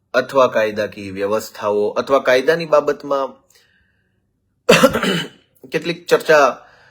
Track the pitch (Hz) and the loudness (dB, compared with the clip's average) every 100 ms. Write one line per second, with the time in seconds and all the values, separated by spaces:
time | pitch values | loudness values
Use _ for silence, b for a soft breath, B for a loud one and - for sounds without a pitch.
0 | _ 123 120 135 123 117 110 104 101 104 | _ -4 0 2 2 2 -2 -2 -6 -8
1 | 98 95 98 110 - - 104 104 104 120 | -12 -6 -4 -4 -6 -8 -4 -2 -2 -4
2 | 123 135 127 127 135 170 156 151 147 143 | 0 0 2 0 2 -2 0 0 0 -4
3 | 143 139 131 - _ _ _ _ _ _ | -4 -4 -6 -10 _ _ _ _ _ _
4 | _ _ _ _ _ _ - 170 170 196 | _ _ _ _ _ _ 2 4 4 0
5 | - 175 - _ _ _ - 160 170 170 | -4 -4 -6 _ _ _ -8 -8 -6 -8
6 | - 151 - 151 131 - b b b | 0 0 4 4 4 0 b b b